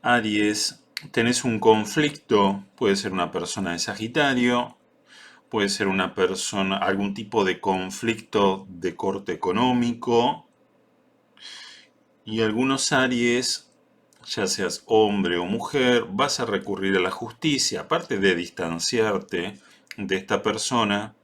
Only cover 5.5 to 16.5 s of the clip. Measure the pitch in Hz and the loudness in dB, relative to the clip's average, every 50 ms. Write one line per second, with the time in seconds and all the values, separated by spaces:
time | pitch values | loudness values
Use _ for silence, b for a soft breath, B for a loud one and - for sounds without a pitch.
5.5 | - 110 101 101 101 - 104 98 95 98 92 90 - - 92 90 98 90 - - | -2 0 0 0 0 0 0 0 2 0 -2 -2 0 0 0 0 0 -2 -6 -4
6.5 | - 101 95 95 98 95 - 92 98 98 101 101 101 117 110 104 - 113 101 95 | -2 -2 0 0 0 -2 0 -2 0 0 -2 -4 -4 -6 -10 -2 0 0 2 2
7.5 | 90 - - 101 95 92 92 92 95 - - 113 113 110 - _ - 107 101 95 | 0 -2 -2 -2 -2 -2 -2 -6 -8 -6 -4 -4 -4 -4 -6 _ 0 2 2 2
8.5 | 92 98 - 92 90 85 85 90 82 - - 98 95 98 98 - 110 - - 92 | 2 0 -8 -16 -14 -6 -6 -6 -4 -2 -4 -4 -4 -4 -6 -8 -8 -4 -2 -2
9.5 | 87 107 123 127 123 123 120 120 117 117 - 123 117 117 120 135 151 - - _ | 0 2 2 2 2 2 2 0 -2 -4 -2 2 4 4 4 4 0 -4 -10 _
10.5 | _ _ _ _ _ _ _ _ _ _ _ _ _ _ _ _ _ B B B | _ _ _ _ _ _ _ _ _ _ _ _ _ _ _ _ _ B B B
11.5 | B B B B B B B B B _ _ _ _ _ _ 107 110 110 113 110 | B B B B B B B B B _ _ _ _ _ _ -6 0 0 2 2
12.5 | 107 113 127 135 135 131 - - 147 131 131 127 127 120 120 120 120 123 127 - | 2 2 2 2 0 0 0 2 2 2 2 2 2 2 2 2 2 2 0 -2
13.5 | - - - _ _ _ _ _ _ _ _ _ _ _ - - - - 104 92 | -4 -6 -8 _ _ _ _ _ _ _ _ _ _ _ -12 -10 -4 -2 -2 -2
14.5 | - - 98 87 85 - _ - 113 110 110 104 101 101 95 85 87 87 87 90 | -2 -2 -2 -4 -4 -6 _ 2 4 6 6 6 4 0 0 0 0 0 -2 -2
15.5 | 101 117 - - - 143 131 123 123 120 - - 95 104 139 143 - - 123 110 | -4 -4 -4 -2 0 2 4 4 4 2 2 -2 -2 -2 -2 0 0 -4 -4 -2